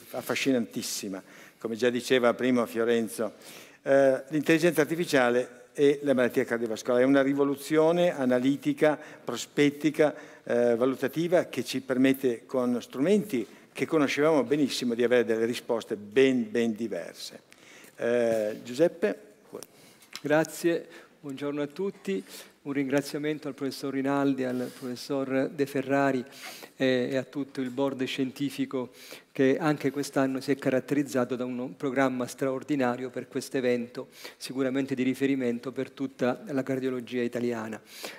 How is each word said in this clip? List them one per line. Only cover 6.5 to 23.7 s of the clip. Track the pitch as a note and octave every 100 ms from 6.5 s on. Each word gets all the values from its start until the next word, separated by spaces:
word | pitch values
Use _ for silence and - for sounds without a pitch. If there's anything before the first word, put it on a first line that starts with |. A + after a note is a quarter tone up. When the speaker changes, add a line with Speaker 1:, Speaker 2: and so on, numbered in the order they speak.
| A#2 A#2 G#2+ - B2
Speaker 1:
È | C3
una | C#3
rivoluzione | C3+ C#3+ C#3+ C#3 - D#3 D#3+ F3 F3 C#3+
analitica, | B2+ B2 C3 C#3 D3+ C3+ D3+ D3
prospettica, | - - - A#2 - - D3 C#3+ D#3 C#3+ D3 - - - -
eh, | A#2+ A#2+ A#2
valutativa | C3 B2 C3 D#3 E3+ F3 -
che | C3 A#2
ci | C3
permette | - B2+ C3+ C3 B2+ A#2 -
con | C3 B2 A#2+
strumenti | - B2+ D#3+ G#3 - B2 G2+ - -
che | - C3+
conoscevamo | D#3+ C3 C#3 D#3 D#3
benissimo | A#2 D3+ C3 - B2
di | A#2
avere | A#2+ B2 A2+
delle | A2+ A2+
risposte | B2 - A#2 - G#2
ben, | G#2 A2+ C3+ B2+ G#2+
ben | A#2 A#2 G#2+
diverse. | A2+ F2+ E2 - - - - - - - - -
Eh, | A#2 A#2+ A#2 A2+ G#2+ -
Giuseppe? | A#2 B2 E3+ - G#3 - - - - - - - - - - -
Speaker 2:
Grazie, | C#3+ D3+ D#3 - E3+ E3+ - - - _
buongiorno | C#3+ C3+ C#3+ D3
a | C#3+
tutti. | E3 G3 - - F#3+ - - - _
Un | D3
ringraziamento | C#3 C3+ C#3+ C#3 D3+ D3 D3+ C#3+
al | -
professor | C3+